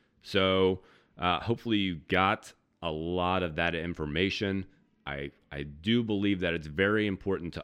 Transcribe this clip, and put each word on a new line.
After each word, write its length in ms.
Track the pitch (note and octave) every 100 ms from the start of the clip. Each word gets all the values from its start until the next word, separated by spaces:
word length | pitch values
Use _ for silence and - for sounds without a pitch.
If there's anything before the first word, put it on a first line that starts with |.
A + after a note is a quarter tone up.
| _ _
So, 600 | - G2 F#2+ F#2+ F#2+ F#2+ - _ _ -
uh, 220 | F2+ F2
hopefully 380 | G2+ A#2 A#2 G#2+
you 180 | F#2+ E2 -
got 440 | F#2 F#2+ A2 - - _ _
a 80 | E2+
lot 500 | D#2 E2 F2+ F2+ F#2
of 120 | F2 D#2
that 180 | E2+
information. 920 | E2 E2+ E2 D2+ D2+ F#2+ - G2+ G2 F#2 _ _ _ -
I 260 | C#2 C#2+ - _
I 120 | C#2+
do 400 | D2 D2 F2+ A#2+
believe 380 | A2+ G2+ G2+ F#2+
that 120 | F2
it's 140 | E2+ D2+
very 400 | D2 G2 G#2+ G#2
important 460 | F#2+ G2+ F2+ E2
to 80 | E2